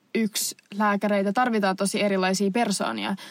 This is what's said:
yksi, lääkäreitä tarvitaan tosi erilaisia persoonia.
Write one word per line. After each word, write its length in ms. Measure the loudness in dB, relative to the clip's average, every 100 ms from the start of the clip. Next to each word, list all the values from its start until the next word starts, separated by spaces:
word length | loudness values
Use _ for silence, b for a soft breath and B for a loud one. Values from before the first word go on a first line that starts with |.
| _ -2
yksi, 400 | 0 -2 -6 -8 -10 -2
lääkäreitä 560 | 0 2 2 0 2
tarvitaan 420 | 2 2 2 2 0
tosi 260 | 0 0
erilaisia 480 | 0 2 2 2 0
persoonia. 640 | 0 0 -2 -4 -4 -4 -6 B